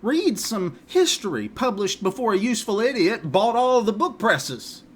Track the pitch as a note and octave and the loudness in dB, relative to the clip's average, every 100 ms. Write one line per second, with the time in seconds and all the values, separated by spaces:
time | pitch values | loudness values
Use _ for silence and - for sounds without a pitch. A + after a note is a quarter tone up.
0 | G#3 D#4 F#4+ G#3+ - A3+ G3+ - - F4+ | 0 0 0 -2 -4 -4 -4 -8 -2 2
1 | F4+ - G#3 C3 G#2 - B3+ G3+ G3 - | 2 0 -4 -4 -6 -2 -2 0 -4 -2
2 | F#3+ F#3+ A#3 G3 A3 A3+ - G3+ A#3+ C4 | -4 -2 0 2 2 -2 -2 0 0 2
3 | F3 A3+ D#3 F#3 A3 A#3 B3+ B3+ G#3+ G#3+ | 2 2 0 2 2 2 4 4 2 0
4 | E4 A#3 A3+ D3+ - B2 - - - | -2 0 0 0 -2 -10 -12 -18 -20